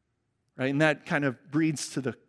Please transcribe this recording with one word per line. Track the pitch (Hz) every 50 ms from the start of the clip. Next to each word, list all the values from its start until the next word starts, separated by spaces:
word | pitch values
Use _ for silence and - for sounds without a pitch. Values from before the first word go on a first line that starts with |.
| _ _ _ _ _ _ _ _ _ _ _ -
Right? | 127 135
And | 139 143
that | 156 156 147 131 -
kind | - 175 147 143
of | 135 120 - _ -
breeds | 135 156 160 160 151 - - -
to | - 147
the | 127 127 110 - _